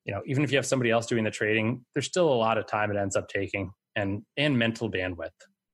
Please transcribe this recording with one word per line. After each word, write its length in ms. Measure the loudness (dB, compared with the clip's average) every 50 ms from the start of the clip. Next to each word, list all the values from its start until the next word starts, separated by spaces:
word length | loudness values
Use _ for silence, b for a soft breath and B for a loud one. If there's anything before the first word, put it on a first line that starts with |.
| -10
you 100 | -8 -6
know, 60 | -6 -4
even 180 | -2 0 0 0
if 80 | 2 2
you 60 | 0
have 80 | 2
somebody 240 | 2 0 2 2 4
else 160 | 2 2 2
doing 180 | 2 0 0 0
the 80 | 0 -2
trading, 520 | -2 0 2 2 2 2 0 -2 -4 -8 _ -4
there's 120 | -4 -4
still 220 | -2 0 2 2 4
a 60 | 4
lot 240 | 4 4 2 2 0
of 80 | -2
time 260 | -2 -2 0 0 0 0
it 40 |
ends 200 | 0 -2 0 0
up 100 | -2 -2
taking 460 | -2 -4 -4 -4 -4 -4 -4 -6 -6 -8 _ _ _ -4
and, 260 | -2 -2 -2 -2 -4 -8 _ -2
and 200 | 0 0 2 4
mental 320 | 2 2 2 0 -2 -4 -4
bandwidth. 420 | -2 -2 -4 -4 -6 -6 -10 -12 _ _ -20 _ _ _ _ _